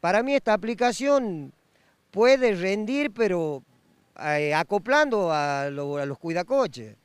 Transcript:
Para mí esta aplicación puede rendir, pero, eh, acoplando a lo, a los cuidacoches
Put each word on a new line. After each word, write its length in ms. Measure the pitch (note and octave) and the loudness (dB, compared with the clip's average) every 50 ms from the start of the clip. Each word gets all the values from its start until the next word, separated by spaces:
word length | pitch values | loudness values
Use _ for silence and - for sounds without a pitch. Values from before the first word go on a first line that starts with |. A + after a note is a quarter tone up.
Para 220 | - E3+ F#3 G#3 A#3 | 0 2 2 2 2
mí 120 | C4 C#4 | 2 0
esta 200 | C#4 - - G#3+ | 0 2 2 0
aplicación 960 | G3+ F3 A3 A#3 F#3 B3 A#3+ A3+ - B3+ C#4 C#4+ C#4 B3+ A3 F3+ D#3+ C#3+ C3+ - _ _ _ _ _ _ _ _ _ _ _ | 0 0 -4 -4 0 0 0 0 0 0 2 2 2 2 -2 -6 -8 -10 -12 -16 _ _ _ _ _ _ _ _ _ _ _
puede 440 | - F#3 A3 B3 C4+ C4+ B3+ A#3+ G#3 | 0 2 4 6 6 4 4 0 0
rendir, 560 | F3+ F3 F#3+ G3 G#3 G#3+ G#3 C4 C#4 D4 D4 | 0 -2 -2 -2 -2 -2 -2 -2 -2 -2 -2
pero, 520 | G3 A3+ A#3 G#3 F#3 F3 E3 D#3 D3 C3+ B2 _ _ _ _ _ _ _ _ _ _ - - | -2 -2 0 0 0 0 -2 -4 -6 -8 -12 _ _ _ _ _ _ _ _ _ _ -10 -4
eh, 320 | D3+ D3+ D3 D3+ D3 D3 | -2 0 0 0 2 2
acoplando 760 | D#3 E3+ - G3+ G#3 - A3+ C4 D4 D4+ D4 A#3+ G#3+ F#3+ E3+ D#3+ | 0 0 0 -2 -2 0 2 2 4 4 2 2 0 0 2 0
a 360 | D3+ D3 C#3+ C#3+ C#3 C#3 C#3+ | 0 0 0 -2 -2 -4 -4
lo, 300 | C#3+ C#3 C#3+ C#3+ C#3+ C#3+ | -6 -6 -6 -6 -4 -4
a 80 | C#3+ | -4
los 120 | C#3 C#3 - | -4 -6 -8
cuidacoches 760 | - E3 E3 E3+ F3+ - B3+ C#4 C4 G3 C#3 B2+ A2+ G#2+ G#2 _ _ | -6 -4 -4 -4 -2 0 0 0 0 -2 -4 -10 -16 -16 -18 _ _